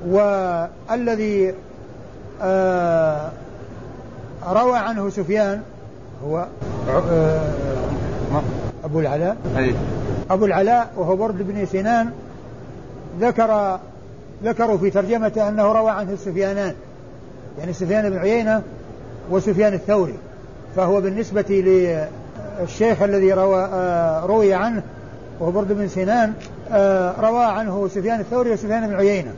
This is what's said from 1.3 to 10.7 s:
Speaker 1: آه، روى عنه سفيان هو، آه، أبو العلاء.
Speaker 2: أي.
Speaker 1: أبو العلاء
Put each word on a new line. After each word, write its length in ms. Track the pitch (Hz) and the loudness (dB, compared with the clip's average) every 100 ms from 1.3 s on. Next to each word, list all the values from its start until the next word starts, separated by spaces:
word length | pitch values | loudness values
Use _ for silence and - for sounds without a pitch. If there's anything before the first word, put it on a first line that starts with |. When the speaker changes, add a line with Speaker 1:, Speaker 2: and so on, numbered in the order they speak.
| 202 185 190 - - - - - - - - | 2 2 0 -14 -18 -18 -16 -18 -16 -16 -4
Speaker 1:
آه، 880 | 190 190 185 180 175 170 160 151 156 - - - - - - - - - - - 175 | 0 2 4 2 2 4 4 2 -4 -10 -16 -14 -14 -14 -14 -14 -16 -14 -14 -10 0
روى 300 | 196 247 247 | 2 4 2
عنه 320 | 202 220 196 | 0 -2 -4
سفيان 520 | 196 170 214 202 208 214 - - - - - 143 | -4 -2 2 2 -2 -8 -16 -18 -18 -18 -10 -4
هو، 180 | 160 180 - - - 131 | -4 -4 -8 -8 -6 0
آه، 640 | 139 175 165 156 156 151 147 - 131 - - - - - 147 - - - - | 2 4 4 4 2 0 -2 -2 -2 -2 -2 -4 -4 -2 0 -2 -4 -6 -8
أبو 160 | 160 156 | -2 0
العلاء. 380 | 147 147 175 220 - 120 | 0 0 0 -2 -2 0
Speaker 2:
أي. 180 | 127 110 - - - - - | 2 0 -2 -4 -4 -4 0
Speaker 1:
أبو 160 | 190 | 2
العلاء 440 | 208 175 202 | 4 4 4